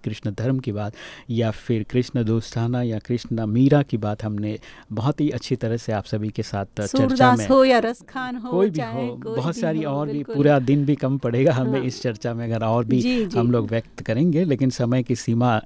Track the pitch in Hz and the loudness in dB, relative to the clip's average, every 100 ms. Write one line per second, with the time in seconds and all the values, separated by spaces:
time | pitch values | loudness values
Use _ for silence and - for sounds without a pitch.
0 | - 110 - 101 120 131 127 104 104 - | -8 -6 -6 -4 -2 -2 -2 -4 -6 -10
1 | - - - 117 113 107 - 117 107 123 | -16 -18 -4 0 0 -2 -2 -2 0 -2
2 | 127 127 110 113 - 120 117 123 123 110 | 0 0 0 0 -2 -4 -2 0 -2 -4
3 | - 120 - 113 110 110 135 147 135 113 | -4 -6 -4 -4 0 4 6 4 4 -2
4 | 104 107 110 104 107 107 - - - 107 | -2 -4 -4 -4 -4 -6 -12 -20 -10 -4
5 | 120 147 147 123 - 131 113 117 - 107 | -2 0 -2 -4 -4 -4 -2 -4 -2 -4
6 | - 107 107 - 110 104 98 - 104 262 | -2 -4 -4 -6 -6 -6 -6 -4 -2 2
7 | 269 254 254 247 - 269 262 240 226 247 | 2 4 4 4 4 6 6 4 2 -4
8 | - 262 254 247 233 175 202 160 233 - | -10 -10 -8 -8 -4 0 0 0 -6 -6
9 | 247 - 123 - 143 - 170 160 151 139 | -6 -8 -6 -4 -4 -2 -2 -2 -2 -4
10 | 147 143 139 139 143 143 127 143 143 143 | -4 -6 -4 2 4 4 4 2 2 0
11 | 131 135 123 117 135 131 127 131 127 117 | 0 -2 0 2 4 2 2 0 -2 -4
12 | 127 107 120 117 117 113 110 117 110 127 | -4 -4 -6 -4 -4 -2 2 2 2 2
13 | 247 247 208 131 120 120 107 113 - - | 2 0 0 2 2 2 2 -2 -4 -8
14 | - 117 175 151 180 131 131 - 120 127 | -4 2 2 2 2 2 2 0 0 0
15 | 123 120 - 117 123 110 | 0 -2 0 2 2 2